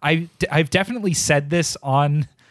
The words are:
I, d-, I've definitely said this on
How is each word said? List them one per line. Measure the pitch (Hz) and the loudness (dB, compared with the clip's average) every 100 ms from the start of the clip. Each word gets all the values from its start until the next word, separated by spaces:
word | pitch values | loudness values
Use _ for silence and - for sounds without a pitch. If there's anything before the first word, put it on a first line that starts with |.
I, | 143 165 170 - | 0 0 -2 -6
d-, | 180 | -2
I've | 147 160 | 0 2
definitely | 185 190 240 202 | 0 -2 -4 -2
said | 160 - 143 143 | 0 2 0 2
this | 175 156 - | 0 -2 -4
on | 139 135 147 147 143 _ _ | -2 0 2 0 -2 _ _